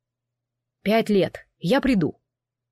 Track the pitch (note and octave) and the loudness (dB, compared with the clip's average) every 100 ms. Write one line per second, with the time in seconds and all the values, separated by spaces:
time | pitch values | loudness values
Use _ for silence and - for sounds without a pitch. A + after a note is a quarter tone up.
0 | _ _ _ _ _ _ _ _ F#3+ A3 | _ _ _ _ _ _ _ _ -2 0
1 | A3 G3+ E3 - - _ E3 C4 C4+ A#3 | 0 0 0 -4 -20 _ -2 0 2 0
2 | D3+ - _ _ _ _ _ | 0 -6 _ _ _ _ _